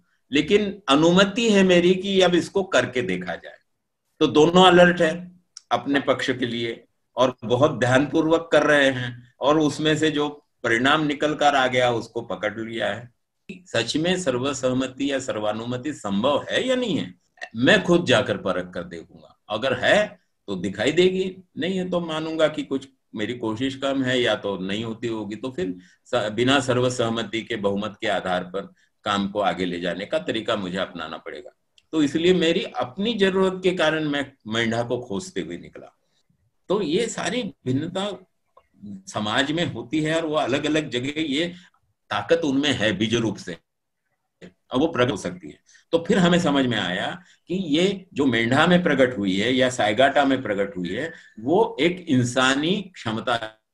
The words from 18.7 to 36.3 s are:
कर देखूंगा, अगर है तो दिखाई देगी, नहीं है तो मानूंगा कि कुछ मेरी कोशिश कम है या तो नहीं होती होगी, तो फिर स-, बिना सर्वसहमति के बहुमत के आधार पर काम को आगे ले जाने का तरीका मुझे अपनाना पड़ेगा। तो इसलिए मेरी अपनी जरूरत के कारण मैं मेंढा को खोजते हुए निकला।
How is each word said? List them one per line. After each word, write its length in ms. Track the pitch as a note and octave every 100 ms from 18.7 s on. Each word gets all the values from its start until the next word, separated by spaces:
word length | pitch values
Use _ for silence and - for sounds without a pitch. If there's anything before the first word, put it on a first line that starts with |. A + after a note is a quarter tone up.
कर 80 | F2+
देखूंगा, 560 | F2 E2+ - D#2+ D2+ _ -
अगर 260 | G#2+ C3
है 460 | G2+ G#2 F#3+ G#3 - _ _ -
तो 100 | F#2+
दिखाई 360 | G2 G2 B2
देगी, 440 | D#3+ F#3 F#3 F#3 - - B2+
नहीं 220 | E3+ F#3
है 120 | F3+
तो 100 | F3
मानूंगा 480 | E3 D#3 D#3+ D#3+ D3+
कि 140 | D3+
कुछ 260 | C3+ C3+ - _ _
मेरी 200 | G#2+ G#2+
कोशिश 420 | A#2+ A2+ A2 C3+ C3
कम 260 | C#3 C3+
है 180 | B2+ B2+
या 140 | A2+
तो 240 | G#2 G#2 F#2+
नहीं 260 | F#2+ G#2
होती 220 | A2+ A2 A#2+
होगी, 300 | A2 G2+ A2
तो 140 | C3
फिर 260 | C3 F#2 F2+ - _ -
स-, 240 | A#2+ G#2+
बिना 280 | G#2+ B2 C#3
सर्वसहमति 840 | B2+ B2 B2+ B2 A2+ A2+ G#2 A2+
के 140 | - A2+
बहुमत 400 | G2 G2+ G#2 G2
के 60 | A2
आधार 380 | F#2 F#2 F2+
पर 280 | F2+ F2 F2+ _ _ _
काम 240 | G#2+ G2+ G2
को 120 | G2+
आगे 240 | F#2+ F2
ले 160 | F#2 F2
जाने 260 | F2+ F2 G#2
का 120 | D#3+
तरीका 380 | F3 A2+ G#2 G#2+
मुझे 220 | F#2 F#2
अपनाना 380 | F2+ E2+ D#2+ D#2
पड़ेगा। 340 | D#2+ D2 - _ _ _ _
तो 100 | D#3+
इसलिए 320 | C#3 D#3 E3+
मेरी 280 | F3+ E3 F3
अपनी 520 | D3 - B2+ F#3+ G#3+
जरूरत 460 | G#3+ F#3+ F#3+ F#3+ F#3
के 80 | F3+
कारण 340 | F3+ D#3 D#3
मैं 280 | D3+ C#3+ C3 _ G#2+
मेंढा 360 | A2+ A2+ A2+
को 180 | A#2+ B2
खोजते 400 | B2 G2 - G2
हुए 180 | E2+ E2+
निकला। 400 | D2+ C2 B1 _ _ _ _